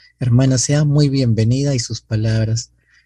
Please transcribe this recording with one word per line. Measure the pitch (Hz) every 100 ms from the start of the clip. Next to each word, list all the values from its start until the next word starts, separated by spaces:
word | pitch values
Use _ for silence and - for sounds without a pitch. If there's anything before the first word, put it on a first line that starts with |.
| _ _
Hermana, | 120 120 135 127
sea | - 147 151
muy | 143 143
bienvenida | 135 123 107 110 127 143 131
y |
sus | - 113
palabras. | - 107 113 110 110 113 - _ _ _